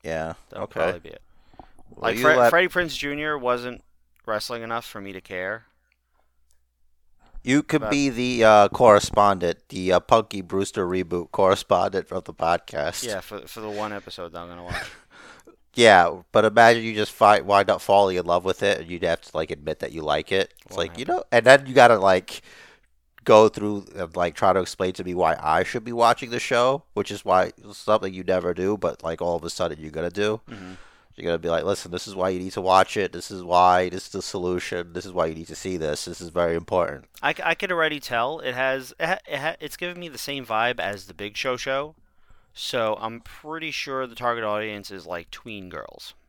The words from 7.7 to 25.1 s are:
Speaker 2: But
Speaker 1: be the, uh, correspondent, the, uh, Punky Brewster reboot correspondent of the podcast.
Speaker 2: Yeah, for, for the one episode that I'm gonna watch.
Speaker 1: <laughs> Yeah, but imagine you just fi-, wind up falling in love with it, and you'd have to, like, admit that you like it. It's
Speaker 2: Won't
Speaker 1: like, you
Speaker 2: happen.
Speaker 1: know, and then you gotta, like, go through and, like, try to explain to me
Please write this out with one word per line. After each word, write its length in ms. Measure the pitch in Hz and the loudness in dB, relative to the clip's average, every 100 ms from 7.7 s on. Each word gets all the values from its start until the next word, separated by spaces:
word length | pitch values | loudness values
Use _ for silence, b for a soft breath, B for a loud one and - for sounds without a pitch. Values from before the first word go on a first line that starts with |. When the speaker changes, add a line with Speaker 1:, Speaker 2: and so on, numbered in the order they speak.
| 156 | -2
Speaker 2:
But 100 | 107 | 0
Speaker 1:
be 180 | 143 139 | 0 0
the, 340 | 117 123 120 | -2 -4 4
uh, 260 | 110 107 101 | 8 8 6
correspondent, 920 | - 120 104 - - 101 95 87 82 _ | 6 8 8 6 2 2 2 -2 -4 _
the, 240 | - 92 | -6 0
uh, 60 | 90 | 0
Punky 400 | - 113 107 101 | 4 2 2 -10
Brewster 440 | 87 98 98 - 90 | -6 -4 -4 -4 -4
reboot 460 | 92 87 87 87 | -2 -4 -6 -6
correspondent 800 | - 95 98 - 92 95 92 - | 0 2 2 2 0 0 -4 -6
of 140 | 92 - | -10 -12
the 80 | |
podcast. 680 | 82 82 87 - - 76 - 123 | -6 -2 -2 -4 -6 -6 -6 -8
Speaker 2:
Yeah, 160 | 98 | -10
for, 180 | - 104 - | -10 -16 -16
for 140 | 113 | -14
the 80 | 110 | -12
one 240 | 104 104 | -8 -8
episode 400 | 101 101 - 85 | -10 -14 -14 -14
that 60 | 85 | -14
I'm 100 | 87 | -16
gonna 140 | 87 87 | -16 -12
watch. 100 | 92 | -12
Speaker 1:
<laughs> 160 | B B B B B B B _ _ - | B B B B B B B _ _ 6
Yeah, 480 | 117 95 85 85 - | 10 10 8 0 0
but 100 | 113 | 2
imagine 400 | 107 107 117 117 | 4 8 8 6
you 100 | 113 | 0
just 180 | 107 104 | -4 -6
fi-, 260 | - 107 104 | 4 6 6
wind 280 | 80 101 101 | 4 2 4
up 100 | 98 | 0
falling 380 | - 101 101 90 | 4 4 4 2
in 80 | 85 | 0
love 180 | 87 | 0
with 200 | 90 92 | 0 -2
it, 160 | 101 92 | 0 0
and 80 | 82 | -4
you'd 140 | 87 | -6
have 180 | 87 82 | -2 -2
to, 160 | - 80 | -4 -8
like, 140 | 80 | -6
admit 280 | 78 73 78 | -8 -8 -8
that 140 | 67 | -8
you 80 | 78 | -8
like 300 | 76 73 - | -2 -2 0
it. 220 | 95 95 _ - | -2 -2 _ -14
It's 100 | - | -6
Speaker 2:
Won't 140 | 85 | -6
Speaker 1:
like, 100 | 87 | -6
you 60 | 127 | -6
Speaker 2:
happen. 100 | 359 | -6
Speaker 1:
know, 60 | - | 0
and 140 | 120 113 | 2 8
then 220 | 139 135 | 6 6
you 60 | |
gotta, 240 | 131 120 110 | 6 6 6
like, 440 | 95 92 - - b b b b b _ _ _ | 4 2 0 -16 b b b b b _ _ _
go 240 | - 107 107 | 6 8 8
through 380 | - 104 104 95 - | 4 -6 -6 -10 -12
and, 180 | 87 90 | -8 -2
like, 200 | 87 - | -2 0
try 160 | 98 | 2
to 80 | 92 | 2
explain 320 | 90 - 92 | -2 -4 -4
to 100 | 90 | -4
me 80 | 92 | -8